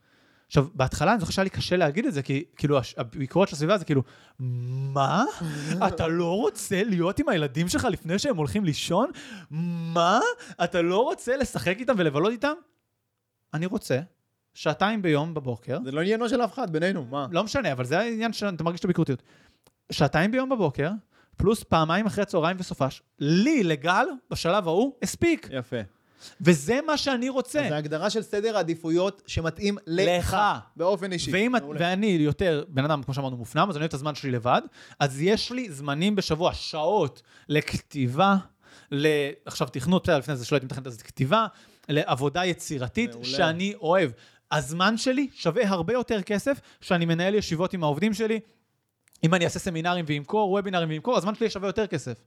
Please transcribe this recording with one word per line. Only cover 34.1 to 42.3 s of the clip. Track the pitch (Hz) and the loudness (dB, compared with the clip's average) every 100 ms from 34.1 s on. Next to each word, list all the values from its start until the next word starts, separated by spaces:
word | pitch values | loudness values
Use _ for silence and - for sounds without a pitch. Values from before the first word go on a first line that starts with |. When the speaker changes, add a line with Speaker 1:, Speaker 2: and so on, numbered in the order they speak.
Speaker 1:
שלי | 143 139 | -6 -4
לבד, | 123 120 170 - - - - | 0 2 2 0 -12 -20 -2
אז | 143 135 | -2 0
יש | 175 208 - | 2 2 0
לי | 247 233 | -6 -8
זמנים | 135 143 147 190 202 | -8 -4 0 2 0
בשבוע, | - 156 175 | 0 0 0
שעות, | - - 160 156 208 143 - _ - - | -2 -6 -2 0 2 0 -4 _ -20 -2
לכתיבה, | 147 - - - 143 123 135 190 196 - _ _ - - | -2 0 -6 -8 -4 -2 2 4 4 0 _ _ -20 -8
ל-, | 143 156 151 143 143 | 0 2 2 0 -6
עכשיו | - - 143 | -14 -6 -6
תכנות, | 139 135 185 | -2 2 2
בסדר, | - 151 | 4 0
לפני | 127 135 | 0 -6
זה | |
שלא | 117 143 | 0 -2
הייתי | 131 | -2
מתכנת, | 135 131 | -8 -12
אז | 110 | -14
כתיבה, | - - 135 214 220 - - _ - | -16 -4 0 2 0 -6 -20 _ -2
לעבודה | 147 175 135 143 | 0 0 0 0